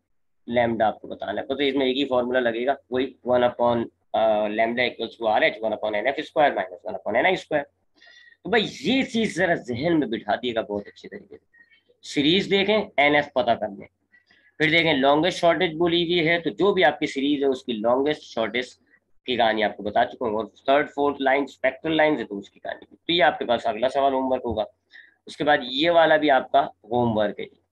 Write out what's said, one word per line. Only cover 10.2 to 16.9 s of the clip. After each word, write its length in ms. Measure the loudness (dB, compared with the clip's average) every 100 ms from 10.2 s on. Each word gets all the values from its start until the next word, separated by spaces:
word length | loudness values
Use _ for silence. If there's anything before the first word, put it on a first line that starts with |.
| -4 -4
दिएगा 260 | -2 -4
बहुत 220 | -4 -8 -8
अच्छी 220 | -20 -18
तरीके 280 | -18 -18 -20
से। 120 | _ _ _ _ _ _
सीरीज 420 | -8 -2 2 2 2
देखें, 420 | 0 2 0 0 0
एनएफ़ 280 | 2 2 0
पता 200 | -2 0
कर 160 | 0 -2
लें, 160 | -8 -18 _ _ _ _ _ _ -2
फिर 100 | 2
देखें 220 | 2 2
Longest 440 | 2 4 4 2 2
शॉर्टेज 360 | 2 2 0 0
बोली 260 | 0 2
हुई 140 | 0 0
है, 180 | 2 0
तो 100 | -2
जो 200 | 0 0
भी 100 | 4
आपकी 240 | 2